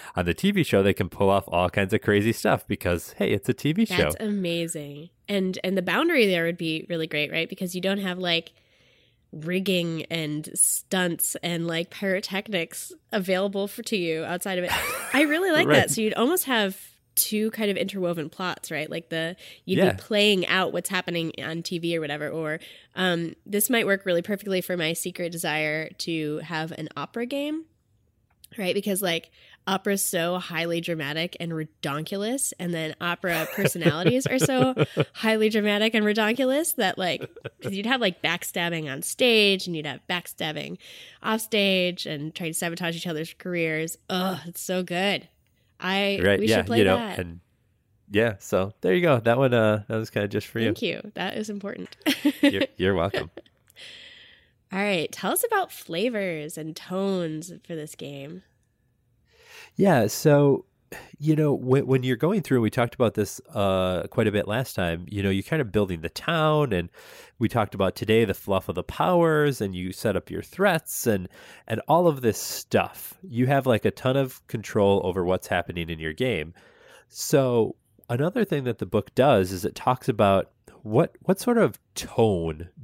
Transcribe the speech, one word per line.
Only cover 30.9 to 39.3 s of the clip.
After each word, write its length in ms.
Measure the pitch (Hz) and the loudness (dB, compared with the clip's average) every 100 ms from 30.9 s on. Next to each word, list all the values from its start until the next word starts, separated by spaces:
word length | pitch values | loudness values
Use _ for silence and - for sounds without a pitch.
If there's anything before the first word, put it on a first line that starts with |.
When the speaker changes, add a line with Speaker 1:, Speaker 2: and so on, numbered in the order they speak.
| 160 143 156 175 - | -4 -4 -4 -4 -6
Speaker 2:
and 120 | 170 | -6
redonkulous, 1000 | 160 156 _ 156 143 160 196 208 269 - - | -6 -6 _ -6 -4 -4 -4 -2 -2 -4 -4
and 160 | 175 | -4
then 220 | 165 156 - | -4 -4 -4
opera 480 | 175 170 180 165 156 | -6 -4 -2 -2 -2
personalities 720 | - 196 175 160 156 175 247 269 | 0 0 0 -2 0 2 2 0
are 140 | 262 | 0
so 340 | 262 254 254 262 - - | 0 2 2 2 -2 0
Speaker 1:
<laughs> 180 | - | -4
Speaker 2:
highly 360 | - 220 220 220 | -2 0 2 2
dramatic 440 | 214 208 208 220 | 2 2 2 2
and 100 | 220 | 4
redonkulous 720 | 208 208 214 240 262 277 330 - | 2 2 2 2 2 2 0 0
that, 200 | 190 - | 0 0
like, 320 | 185 139 - - 127 - | -2 -2 -6 -12 -16 -10
'cause 120 | 202 | -6
you'd 120 | 196 220 | -4 0
have, 160 | 262 | 2
like, 220 | 208 170 | 2 0
backstabbing 680 | 156 170 - 190 175 165 151 | -2 -2 -4 -2 -2 -2 -4
on 120 | 135 | -6
stage, 640 | 175 - 254 | -8 2 4